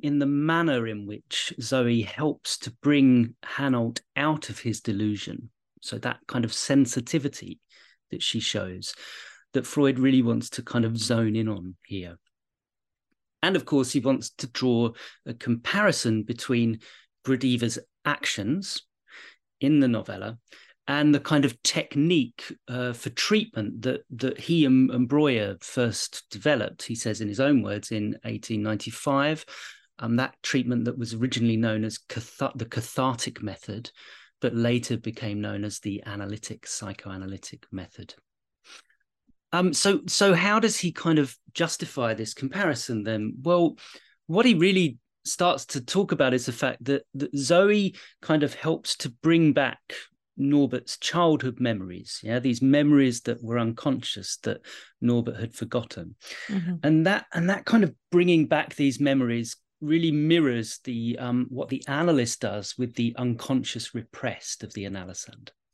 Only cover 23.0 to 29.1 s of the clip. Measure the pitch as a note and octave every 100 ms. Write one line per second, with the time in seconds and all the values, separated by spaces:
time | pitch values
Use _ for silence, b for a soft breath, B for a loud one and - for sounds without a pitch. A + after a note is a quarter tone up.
23 | - - - G#3+ - - G#2 A2+ B2+ C#3+
24 | - A#2+ C3 - - E3+ C#3+ C3 C3 B2
25 | A#2+ D3 D3+ A#2+ G2+ F#2+ - - A#2+ G2
26 | - - - G#2+ D3 C#3+ G#2 - - A#2
27 | A#2 G#2 G#2+ G2+ C3+ C#3+ G2+ G#2 - A2
28 | G#2 G#2 A2+ A2 - A2 G#2 G#2+ - A2+
29 | -